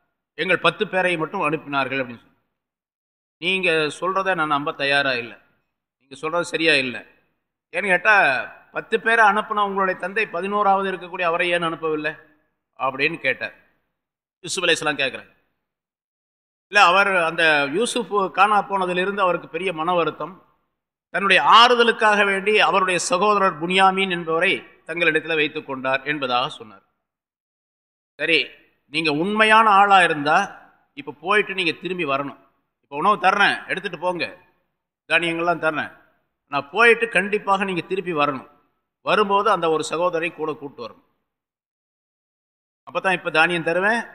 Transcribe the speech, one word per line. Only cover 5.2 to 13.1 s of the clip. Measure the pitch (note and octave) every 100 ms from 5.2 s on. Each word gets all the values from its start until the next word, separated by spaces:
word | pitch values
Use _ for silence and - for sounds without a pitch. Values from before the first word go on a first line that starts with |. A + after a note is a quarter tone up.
| A#2 G2+ _ _ _ _ _ _
நீங்க | C3+ C3+
சொல்றது | D#3 E3+ D#3+
சரியா | D#3+ D#3+
இல்லை. | C#3+ C3 A2 - _ _ _ _ _ _
ஏன்னு | F3 G3
கேட்டா, | F3 G#3+ G3+ D3+ B2+ G2+ - _
பத்து | D#3+ - A3
பேரை | A3+ A#3 G#3+
அனுப்புன | G#3 G#3+ G#3
உங்களுடைய | G3+ G3 F#3+ F3+
தந்தை | F#3 G3+ G#3
பதினோராவது | E3+ G3 G#3 G3+ G3 G3
இருக்கக்கூடிய | F3+ F3 F#3
அவரை | F3 E3+ F3
ஏன் | F3
அனுப்பவில்லை | E3 D#3+ D#3+ D#3 D3+ D3+ - _ _ _ _ -
அப்படின்னு | C3 C3 D3+